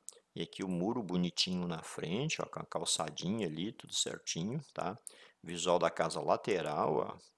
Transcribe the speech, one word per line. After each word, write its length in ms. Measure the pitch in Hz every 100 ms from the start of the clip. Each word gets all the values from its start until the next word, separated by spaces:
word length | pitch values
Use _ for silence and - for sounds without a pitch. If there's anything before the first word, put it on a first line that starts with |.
| - - _
E 80 | -
aqui 220 | 82 -
o 60 | 98
muro 340 | 87 98 120
bonitinho 640 | 90 90 87 - 92 90 87
na 160 | 80
frente, 580 | - - 156 147 160 -
ó, 40 | -
com 140 | -
a 60 | -
calçadinha 800 | - - - 80 76 80 113 90
ali, 280 | 78 104
tudo 200 | - -
certinho, 720 | - - - - 85 98 151 -
tá? 240 | - 85 110 - - - _
Visual 340 | 82 85 87 87
da 120 | 82
casa 320 | - 82 80
lateral, 760 | 76 104 - 90 76 76 120 73
ó. 220 | 101 - -